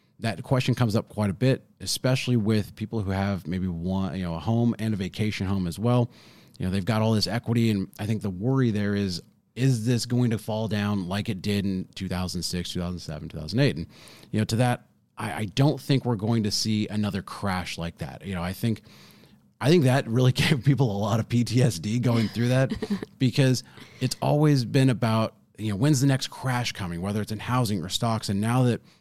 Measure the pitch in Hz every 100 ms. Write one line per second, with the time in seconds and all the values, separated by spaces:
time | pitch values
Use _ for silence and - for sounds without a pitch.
0 | _ _ 113 98 - 127 135 117 120 107
1 | - - 104 87 127 131 - _ 95 -
2 | 127 127 - 120 104 107 98 - 107 113
3 | 98 95 101 95 76 90 92 85 90 95
4 | 95 85 90 80 107 113 120 - 107 104
5 | 92 - 107 - 95 98 87 82 117 123
6 | 120 - - - - - 90 98 90 110
7 | 110 110 85 113 - 117 113 101 95 -
8 | 107 110 101 90 117 135 123 104 101 101
9 | 101 87 - _ _ - 135 120 110 120
10 | 117 123 123 110 - 107 110 104 104 101
11 | 87 98 101 95 104 101 98 92 - -
12 | 95 90 90 87 - 90 87 87 87 87
13 | - 76 80 80 78 107 139 76 85 -
14 | - - - 107 107 110 123 120 - _
15 | _ - 104 76 107 - 143 131 - 135
16 | 123 110 107 117 104 - 110 107 107 107
17 | 101 92 - - 101 90 85 - 85 -
18 | 73 65 95 92 87 95 117 104 - -
19 | - - - - _ _ 127 175 127 135
20 | 113 113 127 - - 143 139 131 127 101
21 | 104 113 107 120 113 117 123 - 104 120
22 | 123 113 104 107 120 127 135 - - 196
23 | - - 131 - 131 123 - - - -
24 | 131 - 131 147 151 143 110 135 131 113
25 | 117 110 110 - _ - 107 98 143 139
26 | 139 131 - - 131 123 120 - 90 85
27 | 95 104 101 107 104 123 110 101 87 -
28 | 117 113 - 98 110 127 123 107 - _